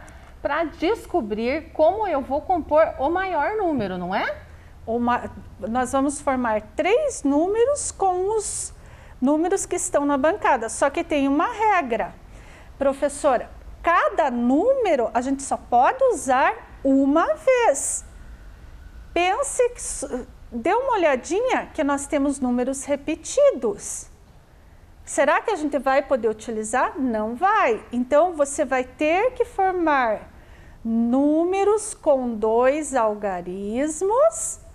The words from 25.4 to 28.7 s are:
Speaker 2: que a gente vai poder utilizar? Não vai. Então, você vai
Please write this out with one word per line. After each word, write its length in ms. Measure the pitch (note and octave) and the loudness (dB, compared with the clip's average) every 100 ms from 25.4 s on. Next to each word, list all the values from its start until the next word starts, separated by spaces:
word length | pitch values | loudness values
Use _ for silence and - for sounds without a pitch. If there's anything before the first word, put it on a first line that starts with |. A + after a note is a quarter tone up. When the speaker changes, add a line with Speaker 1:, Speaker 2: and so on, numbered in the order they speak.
Speaker 2:
que 100 | - | 0
a 60 | F#4 | -2
gente 220 | D4+ C#4+ | -2 -2
vai 240 | C4+ C4+ | 0 0
poder 260 | C#4 C4+ A3 | 2 0 0
utilizar? 720 | G#3+ - A3 G#3+ B3+ F4+ F#4 | -2 -6 -6 -2 0 0 -2
Não 360 | C4 A3 G#3+ | -2 -2 -4
vai. 480 | B3 F#4+ G#4+ D#4+ G#3+ - | 0 2 4 2 0 -4
Então, 440 | B3 B3 D4 F4+ | -6 2 4 4
você 300 | D#4 C#4+ - | 2 -2 -2
vai 200 | C4+ | -2